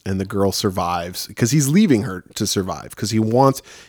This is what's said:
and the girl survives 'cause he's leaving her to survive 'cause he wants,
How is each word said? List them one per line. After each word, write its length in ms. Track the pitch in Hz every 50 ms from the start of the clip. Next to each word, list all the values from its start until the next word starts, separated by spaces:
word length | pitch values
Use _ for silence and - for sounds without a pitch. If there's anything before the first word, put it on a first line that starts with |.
| -
and 140 | 95 98 95
the 40 | 98
girl 280 | 95 - 98 98 98 95
survives 760 | - - 104 92 98 90 85 87 85 85 92 92 - - - -
'cause 140 | - 127 113
he's 180 | 127 160 139 131
leaving 340 | 151 202 226 185 135 107 -
her 200 | - 95 92 - - -
to 120 | - 107
survive 480 | 98 - 104 92 92 82 - - - -
'cause 140 | - - 101
he 80 | 110 110
wants, 420 | 110 110 113 123 135 135 135 - - - - - -